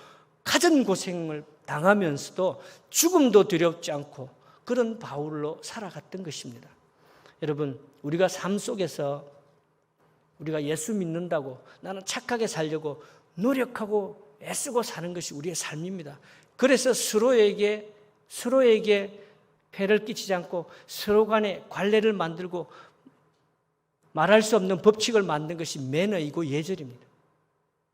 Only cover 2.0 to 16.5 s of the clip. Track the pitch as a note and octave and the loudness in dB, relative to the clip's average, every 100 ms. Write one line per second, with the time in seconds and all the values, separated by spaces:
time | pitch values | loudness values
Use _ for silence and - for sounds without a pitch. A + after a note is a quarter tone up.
2 | E3+ C#3 - - F#3 - - - _ - | 2 -2 -6 -2 -2 -2 -14 -20 _ 0
3 | E4 F4+ C4 G3+ - E3 E3+ E3 - D3 | 4 6 8 8 6 4 2 0 -8 -8
4 | C#3+ - C3 _ _ _ - B3 A3+ A3+ | -8 -14 -16 _ _ _ -4 -2 0 -4
5 | - C#3 D3+ D3+ D3 - - A#3 F#3+ D3+ | -10 -8 -6 -4 -6 -8 -12 -12 -12 -14
6 | - F#3+ E3+ - C3 A#2 - _ _ _ | -14 -12 -12 -12 -14 -18 -20 _ _ _
7 | _ _ - - D#3 D3 C#3+ B2 - _ | _ _ -20 -8 -4 -2 -4 -6 -16 _
8 | D3 E3+ F#3 - F3+ G3+ - A3 E3+ - | -4 0 0 0 -4 -4 -4 -4 -6 -4
9 | C#3+ C#3+ C#3+ - _ _ _ _ _ _ | -6 -6 -12 -20 _ _ _ _ _ _
10 | _ _ _ _ D#3 D#3 D3 D#3 - G#3+ | _ _ _ _ -6 -4 -2 -4 -2 -4
11 | E3+ E3 F3+ E3 C3+ B2 - - F3+ F#3+ | -2 -4 -2 -4 -4 -14 -20 -18 -12 -12
12 | - - - A#3 G#3+ E3 D#3 D#3 D3+ C#3 | -8 -8 -4 -4 -2 -2 -4 -4 -6 -10
13 | - - _ - A#3 C4+ A#3+ - G#3 G#3 | -16 -20 _ -2 0 0 -2 -6 -2 -2
14 | G3+ - - _ D#3+ F#3 D4 A#3 A3 - | -2 -10 -20 _ -10 -8 -2 -2 -2 -8
15 | E3+ F3 - C#3+ E3+ D#3+ - D#3 F3+ F#3+ | -8 -8 -10 -8 -8 -8 -8 -8 -8 -10
16 | C#3+ - - - _ | -12 -18 -20 -20 _